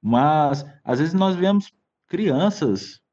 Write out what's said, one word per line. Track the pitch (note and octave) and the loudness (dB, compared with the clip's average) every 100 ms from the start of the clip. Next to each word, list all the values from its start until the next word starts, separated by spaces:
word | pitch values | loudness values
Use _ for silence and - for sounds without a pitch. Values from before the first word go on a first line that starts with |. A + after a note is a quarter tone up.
Mas, | G#2+ A#2+ C#3+ D#3 D3 C#3 - - | 0 2 2 2 0 -2 -8 -14
às | - B2+ | -4 -2
vezes, | D#3+ | 0
nós | F#3 F#3+ F3+ | 0 0 0
vemos | F#3 G3+ G3 _ _ _ _ | 0 0 -2 _ _ _ _
crianças. | F3 G#3 C3 G3 F#3+ C#3 G2 - - _ | -4 0 2 0 0 -2 -2 -6 -20 _